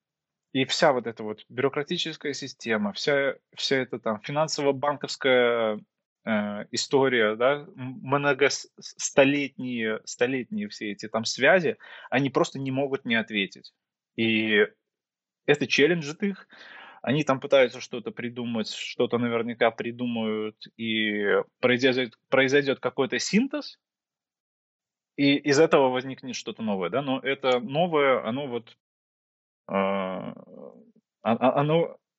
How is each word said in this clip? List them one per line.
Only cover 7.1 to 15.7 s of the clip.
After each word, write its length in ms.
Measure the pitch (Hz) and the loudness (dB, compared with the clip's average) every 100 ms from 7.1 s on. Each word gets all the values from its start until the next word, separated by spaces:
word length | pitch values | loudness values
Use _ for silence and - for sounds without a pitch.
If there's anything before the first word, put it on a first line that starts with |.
| 123 107 110 | 4 2 2
да, 300 | 127 147 147 127 | 2 0 -6 -12
м-, 220 | 127 127 | -12 -10
многос-, 640 | 131 143 143 131 143 - - - | -2 0 2 4 2 2 -10 -20
с-, 160 | - - | -20 -10
столетние, 1000 | - - 135 143 135 - 127 120 110 110 - | 2 4 6 4 -4 -8 -8 -4 -4 -4 -8
столетние 640 | - 123 131 113 107 104 | -2 0 0 -6 -8 -8
все 220 | - 107 | -8 -10
эти 140 | 101 107 | -8 -6
там 160 | 113 113 | -4 -4
связи, 520 | - 139 185 139 - - - - | 2 4 4 2 -4 -12 -20 -4
они 180 | 131 139 | -2 0
просто 280 | 156 170 139 | 0 0 -2
не 120 | 135 | -4
могут 340 | 131 139 135 123 | -4 -4 -4 -2
не 100 | 117 | -2
ответить. 580 | 107 104 95 64 - _ _ _ _ - | 0 -2 -4 -6 -20 _ _ _ _ -2
И 500 | 113 110 110 104 101 - _ _ _ _ _ _ - | 0 0 2 4 2 -2 _ _ _ _ _ _ 0
это 200 | 143 | 0
челленджит 560 | 143 | 2